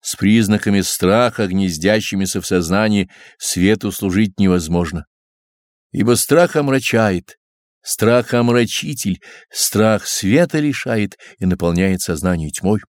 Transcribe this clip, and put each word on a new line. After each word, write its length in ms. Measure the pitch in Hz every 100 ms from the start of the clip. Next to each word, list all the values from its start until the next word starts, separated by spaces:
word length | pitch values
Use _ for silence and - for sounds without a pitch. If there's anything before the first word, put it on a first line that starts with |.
С 140 | - -
признаками 640 | 98 110 104 104 - 101
страха, 640 | 90 - 90 107 123 - 101
гнездящимися 920 | 92 95 78 90 107 104 98 95 95
в 60 | -
сознании, 640 | 92 82 95 110 104 92 - - _
свету 540 | - - 92 107 107
служить 480 | - 98 92 110 -
невозможно. 680 | 98 90 78 85 87 87 - _ _ _ _ _ _ _ _
Ибо 240 | - 107 117
страх 400 | - 151 - 156
омрачает, 840 | 143 135 - 117 110 90 - - _ _ _ _
страх 520 | - - 110 120 117
омрачитель, 840 | 120 120 120 117 - - - 101 90 - - _
страх 580 | - - 101 110 107 -
света 520 | - 95 131 175 156
лишает 580 | 147 131 - 113 101 - - -
и 60 | 92
наполняет 560 | 90 87 87 95 92
сознание 500 | - 82 90 87 76
тьмой. 300 | - 92 107 -